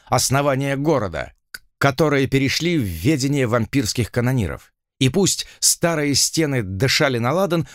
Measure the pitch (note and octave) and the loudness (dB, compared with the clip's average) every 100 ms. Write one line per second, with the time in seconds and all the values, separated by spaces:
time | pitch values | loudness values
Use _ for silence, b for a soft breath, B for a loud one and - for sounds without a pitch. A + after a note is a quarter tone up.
0 | B B2 - C#3 C#3+ C3 C#3 C#3 D3+ C#3 | B -2 0 0 0 0 -2 -2 0 0
1 | G2 D#2 B1 - _ - _ - C#3 C3 | -2 -6 -10 -14 _ -20 _ -2 0 2
2 | D#3 C#3 C3 C3+ C3+ - E3 E3 G2 E2 | 2 2 2 2 0 0 0 0 -2 -2
3 | A2+ D3+ C3+ C#3+ A#2+ A#2 G#2+ C#3 G#2+ - | 0 0 0 0 0 0 0 -2 -2 -2
4 | A2 B2 B2 C3 E2+ B1 - _ _ - | -4 -2 0 0 -2 -6 -16 _ _ 0
5 | C3 E3+ F3+ - - B - - E3+ D#3 | 0 2 0 0 -8 B -2 0 0 0
6 | D3 C#3 - D#3+ D#3 C3 F#2 F#2+ C3+ - | 0 0 0 0 0 -2 -4 -2 0 2
7 | C#3+ A#2+ A#2+ E3 G3 E3+ B2 | 2 0 0 0 0 -2 -4